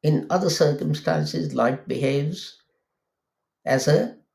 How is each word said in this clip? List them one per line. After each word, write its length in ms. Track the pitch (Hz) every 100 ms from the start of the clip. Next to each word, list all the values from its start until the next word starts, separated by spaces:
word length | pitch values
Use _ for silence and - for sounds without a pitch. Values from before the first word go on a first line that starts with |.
In 240 | 151 151 -
other 200 | 185 190
circumstances, 1040 | - 151 147 156 151 - 160 151 165 151 131
light 320 | 117 139 -
behaves 760 | - 135 139 147 185 - - _ _ _ _ _ _ _ _ _ _ -
as 220 | 131 143
a 300 | 156 240 - _